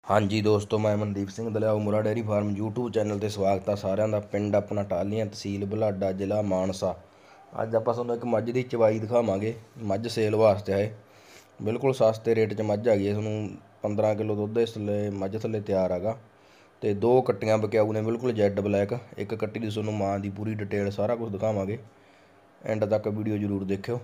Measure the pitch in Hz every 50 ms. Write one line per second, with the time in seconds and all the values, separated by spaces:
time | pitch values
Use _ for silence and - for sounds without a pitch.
0 | _ - 98 107 107 98 104 107 104 107 107 101 104 - 110 107 107 107 104 104
1 | 104 101 101 98 101 98 - - 113 113 107 107 110 110 107 107 104 104 104 107
2 | 107 107 107 117 110 107 104 104 104 104 101 98 107 110 104 120 123 120 101 113
3 | 104 107 104 101 107 104 104 104 95 98 98 95 - - 104 101 - 95 98 101
4 | 107 110 107 104 104 - - 101 104 104 101 101 101 - 107 104 101 101 95 87
5 | 92 101 104 113 110 101 - - - 104 101 98 101 98 107 107 110 107 98 95
6 | 101 95 95 95 98 95 104 107 107 101 92 92 95 95 92 - 104 92 85 -
7 | - - _ - - - - - - - - - 113 113 113 110 113 123 113 120
8 | 120 120 120 113 120 120 113 107 113 117 120 127 123 123 - 117 113 107 110 110
9 | 110 101 120 120 117 104 95 98 104 113 113 - - - - - 113 101 95 104
10 | 117 117 110 117 110 107 107 107 110 110 98 101 104 - 98 98 104 113 113 -
11 | - - - - - - - - - _ _ - - 107 113 120 127 135 131 -
12 | 117 110 110 110 - 117 113 110 110 104 107 104 107 104 104 104 113 120 107 101
13 | 98 101 104 107 107 107 107 107 107 95 98 - - - - _ - 107 104 104
14 | 107 107 107 101 110 107 107 104 104 107 110 117 117 113 - 110 104 104 104 104
15 | 104 104 101 98 95 98 104 110 110 113 110 107 101 107 98 95 92 90 90 90
16 | 90 110 113 117 - - _ _ - - - - - _ _ _ - 110 101 98
17 | 110 117 123 131 123 - 107 104 113 110 110 110 107 104 107 110 107 110 110 110
18 | 107 110 117 113 123 127 117 107 101 101 95 104 98 104 101 98 101 101 123 123
19 | - - - - 104 104 113 107 110 104 - 110 113 107 104 113 107 107 107 104
20 | 98 98 98 98 98 101 98 101 104 110 110 107 104 98 104 101 101 98 98 104
21 | 101 110 120 117 117 113 101 92 110 110 107 101 95 95 110 120 - - _ -
22 | - - - _ - _ _ - _ _ _ _ - - 110 107 107 101 107 107
23 | 107 110 104 107 107 110 104 104 104 101 101 98 98 95 98 98 98 - 120 123